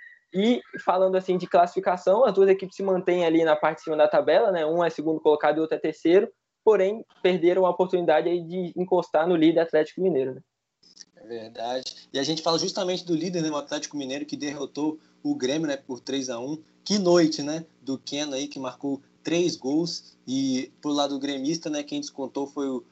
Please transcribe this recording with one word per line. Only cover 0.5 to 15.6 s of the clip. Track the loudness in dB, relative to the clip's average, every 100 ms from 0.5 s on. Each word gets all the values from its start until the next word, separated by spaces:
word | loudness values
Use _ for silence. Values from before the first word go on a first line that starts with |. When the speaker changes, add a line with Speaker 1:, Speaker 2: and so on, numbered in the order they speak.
| 2 -2 -6 -2
Speaker 1:
falando | 2 2 0
assim | 0 -2
de | 0
classificação, | 2 2 0 -2 -2 2 4 4
as |
duas | 4 4
equipes | 4 -2 -6
se |
mantêm | -2 0 0 0 2
ali | 4
na | 4 2
parte | 0 -2
de | -2
cima | 2
da | 4
tabela, | 4 2 4 2
né? | 0 0
Um | 0
é | 0
segundo | -2 -4 0
colocado | 2 4 2 0
e |
outro | -2 -2
é |
terceiro, | -4 -2 4 4 4 -4 _ _
porém | 2 4 2 -2 -10 _
perderam | 0 2 2 4 2
a |
oportunidade | 2 0 0 2 2 2
aí | -2
de | -4 -8 -6 -6
encostar | 0 0 0 0 2
no | 4
líder | 4 4
Atlético | 2 0 0 -2
Mineiro, | 0 0 -2 -6
né? | -16 _ _ _ _ -20 -20 _
Speaker 2:
É | -14
verdade. | -14 -12 -10 -6 -6 -8 -14 -8
E | -4
a |
gente | -2 -2
fala | -2 0
justamente | -2 -4 -4 -4 -2
do | -4
líder, | -2 -4
né, | -4
o | -4
Atlético | -6 -8 -8 -10
Mineiro, | -8 -8 -8
que | -8
derrotou | -8 -8 -8 -4 -4 -6 _ _
o | -6 -2
Grêmio, | -2 -2